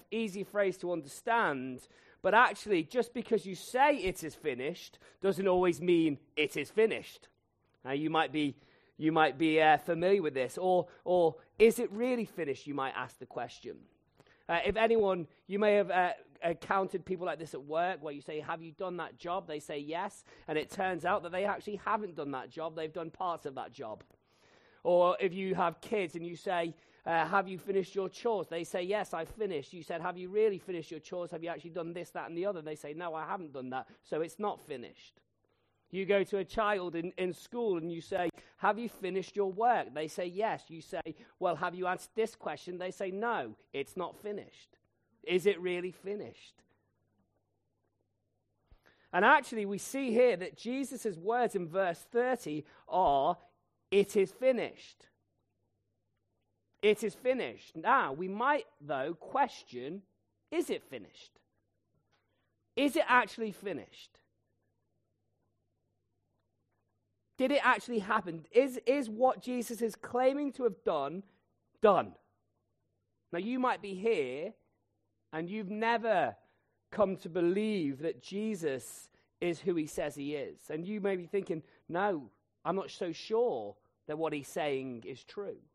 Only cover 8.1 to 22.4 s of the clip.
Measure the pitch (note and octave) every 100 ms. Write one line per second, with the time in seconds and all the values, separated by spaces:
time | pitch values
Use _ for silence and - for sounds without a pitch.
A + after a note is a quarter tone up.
8.1 | D#3+ D3+ D3+ D3 - _ _ _ - D#3
9.1 | E3 D#3 C3+ D#3+ D#3 D#3 D3 - E3 F3+
10.1 | G3+ D#3 C3 B2 - F#3 F3+ - - -
11.1 | F3+ E3 D#3 - - A3+ A#3 G#3+ G3+ B3
12.1 | B3 G#3 - D3 C3 D3 C#3+ C3+ G#2 B2+
13.1 | - B2 - A#2+ - A#2+ D#2 - _ _
14.1 | _ _ _ - E3+ F#3+ G#3 A3+ A3+ G3+
15.1 | F#3 D#3+ _ - G3+ G#3 G#3 F3+ F3+ F3+
16.1 | - - - E3+ E3+ - G3 F#3+ F#3 D#3
17.1 | F3+ F3 D3+ D#3+ C#3 C#3+ D#3 F3 F3 D3+
18.1 | C#3+ B2+ D3+ C#3+ E3+ E3 D3 F#3 F3+ D3+
19.1 | - F3 F#3 D#3+ D3+ - D3+ D3 E3 G3+
20.1 | - - - - D#3 C#3 - F#3 F3 F3
21.1 | G3+ E3+ F#3 G3+ F#3+ - G3+ G3+ G#3+ G#3
22.1 | D#3+ C#3+ C3